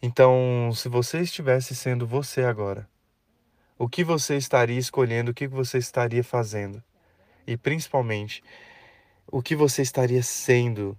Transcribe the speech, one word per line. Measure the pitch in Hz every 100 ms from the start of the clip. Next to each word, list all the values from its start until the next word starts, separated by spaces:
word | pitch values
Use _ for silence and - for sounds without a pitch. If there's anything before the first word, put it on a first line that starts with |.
Então, | 123 120 127 127 127 123 120 110
se | 127
você | 120 120 165
estivesse | 175 - 143 127 127
sendo | 127 127 123 120
você | 127 139 -
agora, | 127 107 101 98 107 _ _ _ _ _ _ _ _ _
o | 120
que | 147
você | 170 165 - 143
estaria | 131 135 117 120
escolhendo, | 127 - 127 117 117
o |
que | 120 139
você | 131 127 131
estaria | 123 - 120 117
fazendo? | 120 123 110 104 101 101 - _ _ _ _ _ -
E, | 117
principalmente, | - 160 147 143 117 107 104 - _ - - - - _ _ _ -
o | 135
que | 123 156
você | 147 -
estaria | 135 - 127 123
sendo | 123 - - 123 120 110 101